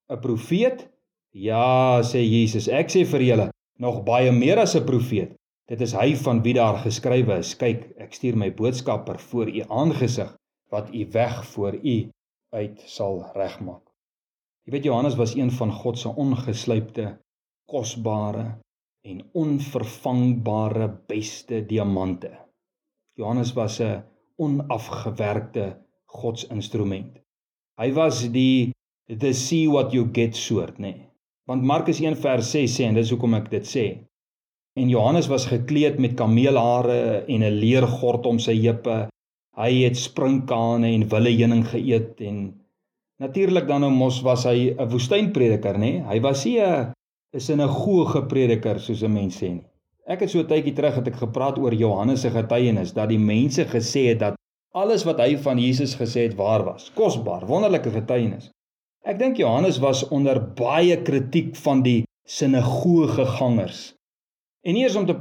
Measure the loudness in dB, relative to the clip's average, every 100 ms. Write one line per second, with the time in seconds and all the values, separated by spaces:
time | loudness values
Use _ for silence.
0 | -14 -8 -4 -4 -2 0 0 -2 -14 _
1 | _ _ _ -8 -2 2 4 4 4 4
2 | 2 2 4 4 4 0 0 0 2 2
3 | 2 2 4 2 0 -4 _ -8 -4 -4
4 | 0 2 4 4 4 4 4 2 0 0
5 | 0 -4 -4 -10 _ _ -12 -6 -4 0
6 | 2 2 0 0 2 2 2 2 -2 -4
7 | 0 2 2 0 -4 -4 -2 -2 -8 -20
8 | -20 -8 -2 -2 -2 -2 -4 -4 -4 -4
9 | -6 -12 -8 -6 -4 -6 -6 -2 0 0
10 | -2 -2 -8 -10 _ _ -10 -8 -8 -8
11 | -4 0 0 -2 -10 -6 -6 -4 -2 -2
12 | -4 -10 _ _ _ -10 -10 -12 -18 -8
13 | -6 -6 -8 -8 -8 -8 -14 -14 _ _
14 | _ _ _ _ _ _ -8 -4 0 0
15 | 0 0 -2 0 -2 0 -4 -4 -6 -6
16 | -6 -4 -2 -2 -4 -6 -2 -2 -2 -8
17 | -10 -10 _ _ _ _ -10 -8 -8 -6
18 | -4 -4 -4 -6 -8 -12 _ _ _ _
19 | -16 -16 -8 -4 0 0 -2 -6 -8 -8
20 | -4 0 2 2 0 -2 0 -2 -4 -6
21 | -8 -8 -8 -12 -8 -8 -4 -2 0 -2
22 | -2 -6 -10 -18 -20 _ _ _ _ _
23 | _ -12 -6 -2 -2 -2 -4 -2 -4 -4
24 | -10 _ _ -6 -2 -2 -2 -6 -8 -10
25 | -8 -4 -4 -4 -6 -6 -8 -10 _ _
26 | _ -10 -8 -8 -8 -10 -6 -4 -4 -4
27 | -10 -20 _ _ _ _ _ -6 -2 0
28 | 0 0 -2 2 4 4 0 -4 _ _
29 | -14 -4 -2 -2 0 0 2 2 2 0
30 | 0 0 -2 -2 -4 -4 -4 -8 -12 -12
31 | -18 _ _ _ -6 -2 2 0 0 0
32 | 0 -2 0 0 0 0 0 0 2 2
33 | 2 0 0 0 0 -6 -4 -4 -4 -6
34 | -16 _ _ _ _ _ _ -2 2 4
35 | 4 4 2 0 0 -2 0 2 2 2
36 | 0 0 2 4 6 4 4 2 2 2
37 | 0 -2 -2 0 2 2 4 4 2 2
38 | 0 0 0 0 2 2 2 0 -2 -4
39 | -4 -10 _ _ _ -4 0 4 2 0
40 | -6 -2 0 0 0 -2 0 2 2 2
41 | 2 2 4 4 4 4 2 -2 0 0
42 | -2 -8 -10 -8 -8 -12 _ _ _ _
43 | _ -12 -6 0 2 2 2 2 4 4
44 | 2 2 2 2 2 2 2 0 -2 -2
45 | 0 2 2 2 4 2 0 0 0 -2
46 | -2 0 0 0 0 2 2 2 -2 -8
47 | _ _ _ -10 -2 0 2 0 2 2
48 | 2 0 0 2 2 2 0 -4 -4 -2
49 | 0 0 -2 -4 -6 -8 -12 _ _ _
50 | -8 -4 -2 0 2 0 0 0 0 0
51 | -2 -4 -4 -2 -2 0 0 2 2 2
52 | 2 0 0 -2 0 2 2 2 -2 -4
53 | 0 2 2 4 2 0 0 -2 -2 2
54 | 2 2 0 -4 _ _ _ -4 0 0
55 | 0 2 2 2 0 2 2 2 0 -2
56 | -4 0 0 0 0 2 0 -6 -10 0
57 | 2 2 -4 -6 -2 0 2 2 0 -4
58 | -2 0 -2 -4 -14 _ _ _ _ _
59 | -8 -2 0 2 2 4 2 2 2 0
60 | 0 0 2 2 -2 -4 0 4 4 4
61 | 2 -2 0 -2 -2 -4 0 2 4 2
62 | 0 _ -14 -2 2 2 2 0 2 4
63 | 4 2 0 0 0 0 -2 -8 -18 -20
64 | _ _ _ _ _ _ -2 2 2 0
65 | 0 -2